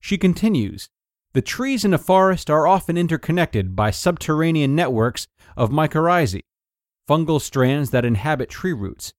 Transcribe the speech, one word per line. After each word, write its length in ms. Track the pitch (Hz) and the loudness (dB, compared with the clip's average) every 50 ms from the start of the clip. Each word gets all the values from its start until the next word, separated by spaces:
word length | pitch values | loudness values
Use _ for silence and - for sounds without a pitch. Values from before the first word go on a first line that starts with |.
She 160 | - - 202 | -4 -4 -2
continues, 720 | 180 - 185 175 - - 220 214 139 107 95 80 - - - _ _ _ _ _ _ _ _ _ | 2 2 0 2 2 0 0 2 0 -2 -4 -6 -12 -16 -18 _ _ _ _ _ _ _ _ _
"The 80 | 131 127 | -2 -2
trees 420 | - - - 254 269 277 233 202 | -2 -6 -4 -2 -2 -2 0 0
in 80 | 202 185 | 0 0
a 60 | 156 | 0
forest 500 | - - 185 190 190 190 185 170 - - | 2 2 4 4 4 4 2 0 -2 0
are 180 | 151 156 151 | 0 2 4
often 300 | 170 190 190 - - 170 | 4 2 2 2 -2 -2
interconnected 800 | 175 175 160 165 147 - - 160 175 170 - - 107 95 92 92 | 0 0 0 -2 -4 -2 -2 0 0 0 0 0 -2 -2 -2 -2
by 140 | 95 104 107 | -2 -2 -2
subterranean 840 | 107 - - - 90 - - - 156 151 160 165 165 156 143 135 139 | -2 0 0 -2 -2 0 -2 -2 0 0 2 2 2 2 2 2 2
networks 520 | 156 175 127 131 110 110 123 120 - - _ _ _ _ - - - | 2 0 0 2 0 0 0 0 -4 -14 _ _ _ _ -20 -4 -2
of 100 | 123 107 | -2 0
mycorrhizae, 720 | 127 151 156 151 - 156 160 170 180 175 160 107 92 98 - _ _ _ _ _ _ _ _ _ _ _ _ | 2 0 0 2 0 0 2 2 2 2 2 0 -2 -6 -10 _ _ _ _ _ _ _ _ _ _ _ _
fungal 320 | - 143 160 165 151 160 143 | 0 0 0 2 2 0 0
strands 520 | - - - 135 127 127 139 147 143 120 | -2 -2 0 2 2 2 2 0 -2 0
that 160 | - 127 120 | 0 0 2
inhabit 420 | 120 117 101 - 151 156 131 127 - | 2 0 0 0 -2 -2 -2 -4 -8
tree 240 | - - - 185 170 | -8 -6 -4 -4 -4
roots. 400 | 113 98 95 - - - - - | -4 -6 -8 -8 -10 -16 -16 -18